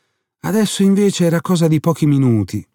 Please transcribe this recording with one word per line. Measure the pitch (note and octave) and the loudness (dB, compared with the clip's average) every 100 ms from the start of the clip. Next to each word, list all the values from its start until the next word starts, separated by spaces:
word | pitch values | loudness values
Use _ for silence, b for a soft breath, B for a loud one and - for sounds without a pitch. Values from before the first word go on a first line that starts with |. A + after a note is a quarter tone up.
| _ _ _ _ | _ _ _ _
Adesso | D#3+ G#3 G#3 - | -4 -2 -2 0
invece | G3 G3 G3+ - F3 | 2 2 0 0 0
era | E3 | 0
cosa | - F3 E3 | -2 0 2
di | D#3 | 0
pochi | E3+ D#3 D3+ | 0 0 0
minuti, | C#3 C3 A2 G2 G#2 - | 2 2 0 -2 -8 -12